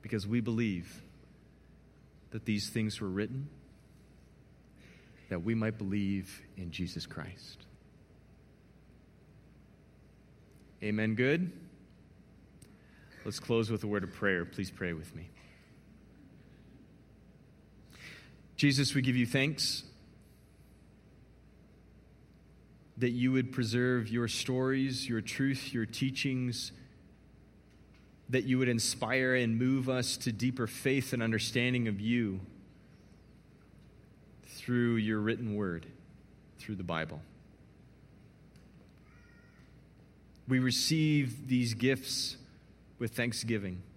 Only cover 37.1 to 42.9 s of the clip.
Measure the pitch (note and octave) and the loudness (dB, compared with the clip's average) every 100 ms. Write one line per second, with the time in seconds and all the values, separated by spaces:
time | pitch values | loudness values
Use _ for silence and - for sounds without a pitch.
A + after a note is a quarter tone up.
37.1 | D#2 - - - - - - - - - | -6 -14 -20 -20 -20 -20 -20 -20 -20 -20
38.1 | - - - - - - - - - - | -20 -20 -20 -20 -20 -20 -20 -20 -20 -20
39.1 | - - - - - - - - - - | -20 -20 -20 -20 -20 -20 -20 -20 -20 -20
40.1 | - - - - C3 B2+ A#2+ - D#3+ D#3 | -20 -20 -20 0 2 4 2 2 4 4
41.1 | D3 C3 A#2 B2+ B2+ A#2+ A2 B2+ C3+ - | 4 2 -4 0 2 2 2 2 2 -2
42.1 | - - - - - - - - | -4 -4 -8 -16 -20 -20 -20 -20